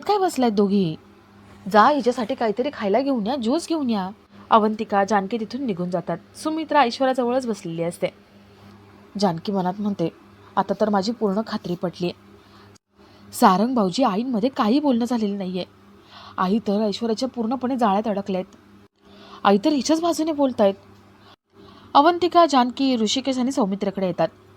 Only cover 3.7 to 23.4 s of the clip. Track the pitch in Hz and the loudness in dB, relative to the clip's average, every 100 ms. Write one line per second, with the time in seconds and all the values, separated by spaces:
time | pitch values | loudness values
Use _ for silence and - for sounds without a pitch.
3.7 | 320 262 214 185 214 _ - - 226 214 | -4 -2 -2 -4 -8 _ -20 2 4 4
4.7 | 214 214 202 196 214 196 233 214 247 269 | 0 -2 0 2 0 0 -4 -6 -6 -6
5.7 | 175 180 180 170 170 - - 311 311 302 | -4 -4 -4 -4 -8 -10 -10 -6 -6 0
6.7 | 294 240 - 262 262 240 254 247 202 170 | 2 2 2 0 0 0 -2 -2 -6 -8
7.7 | 165 165 175 180 - - - - - - | -6 -6 -4 -6 -8 -20 -20 -20 -20 -20
8.7 | - - - - 202 196 165 208 196 180 | -20 -20 -20 -16 -2 -2 -2 -4 -2 -2
9.7 | 202 208 202 165 - - - - - 202 | -4 -4 -2 -4 -6 -18 -20 -8 -4 -4
10.7 | 196 214 208 190 233 214 190 226 214 175 | -2 0 0 -2 -2 -2 -2 -4 -6 -6
11.7 | 175 175 - 175 - - - - - - | -6 -6 -6 -6 -8 -16 -20 -20 -20 -20
12.7 | - _ _ - - - - 233 185 226 | -20 _ _ -20 -20 -18 2 4 4 2
13.7 | 247 190 170 269 190 254 226 247 - 214 | 0 0 0 0 0 -2 -2 -2 0 2
14.7 | 285 285 233 233 240 208 202 185 185 - | 2 2 2 0 -2 -2 -4 -6 -6 -8
15.7 | - - - - - - - 185 220 - | -14 -20 -20 -20 -20 -12 -2 0 0 0
16.7 | 202 214 190 226 220 262 247 220 262 247 | 0 0 -2 -4 -4 -4 -4 -4 -4 -4
17.7 | 262 226 196 220 190 196 185 190 - - | 0 2 2 0 -4 -4 -6 -6 -14 -20
18.7 | - - _ _ - - - - 202 302 | -20 -20 _ _ -20 -20 -2 2 4 4
19.7 | 294 226 320 339 302 320 294 269 240 202 | 0 2 0 0 0 -2 0 0 2 2
20.7 | 190 - - - - - - _ - - | 0 -8 -20 -20 -20 -20 -20 _ -20 -20
21.7 | - - 277 311 349 349 349 330 269 247 | -20 0 4 4 4 2 4 4 4 2
22.7 | 240 269 247 214 269 262 254 | 0 0 2 0 0 -2 -2